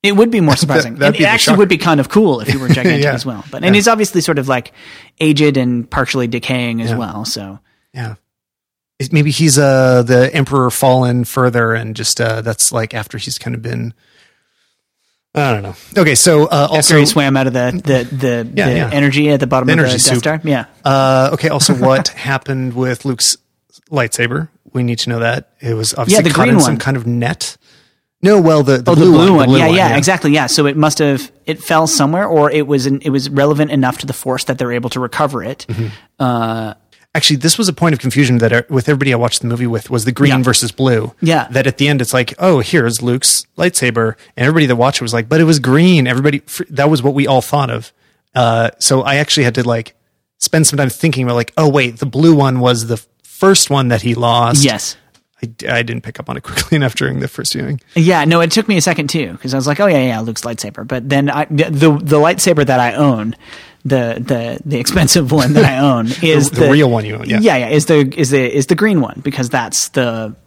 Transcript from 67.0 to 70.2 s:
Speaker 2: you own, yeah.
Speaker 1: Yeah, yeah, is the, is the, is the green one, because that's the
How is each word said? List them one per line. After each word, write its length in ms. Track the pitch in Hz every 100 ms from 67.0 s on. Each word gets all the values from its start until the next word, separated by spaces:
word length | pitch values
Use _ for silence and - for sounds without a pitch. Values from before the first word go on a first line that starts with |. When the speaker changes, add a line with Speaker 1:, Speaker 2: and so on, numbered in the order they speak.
| 107
Speaker 2:
you 100 | 107
own, 140 | -
yeah. 100 | 107
Speaker 1:
Yeah, 160 | 110 131
yeah, 140 | 117
is 160 | 147 147
the, 280 | 156 135 139
is 120 | 139
the, 220 | 139 127
is 140 | 143 131
the 80 | 170
green 240 | 214 185
one, 220 | 113 -
because 240 | 143 135 120
that's 380 | 127 117 - -
the 460 | - 120 113